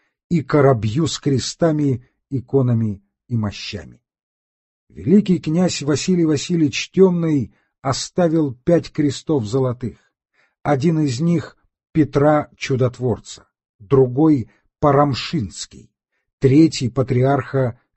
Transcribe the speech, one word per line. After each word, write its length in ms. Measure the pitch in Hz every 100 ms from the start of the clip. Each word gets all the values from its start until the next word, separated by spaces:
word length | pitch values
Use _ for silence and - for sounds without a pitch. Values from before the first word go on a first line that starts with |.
| _ _ _
и 140 | 170
коробью 640 | - 151 139 123 107 117 156
с 120 | -
крестами, 880 | - 135 - - 165 151 147 123 - _ _
иконами 760 | 135 - 135 123 117 110 95 _ _ _
и 80 | 120
мощами. 680 | 104 - - 101 67 60 _ _ _ _ _ _ _ _ _
Великий 500 | - 92 196 202 175
князь 420 | - 160 180 -
Василий 440 | 143 143 - 185 165
Васильевич 680 | 147 - 175 151 - -
Тёмный 640 | - 190 175 165 147 101 _ _ _
оставил 720 | 135 127 - - 170 160 147
пять 380 | 123 - 170 -
крестов 540 | - 147 123 - 151 104
золотых. 520 | 131 127 123 117 - _ _ _ _ _ _
Один 360 | - 143 156 160
из 200 | 147 120
них — 380 | 165 170 - - _ _ _
Петра 580 | 160 143 143 143 151 143 _
Чудотворца, 920 | - 127 127 123 123 101 - - _ _ _ _
другой — 720 | 98 135 127 123 160 147 104 _ _ _
Парамшинский, 1120 | 147 139 147 123 - 170 98 - - - - _ _ _ _ _
третий — 500 | 135 135 160 - -
патриарха 880 | - 127 123 131 139 - 135 127 - _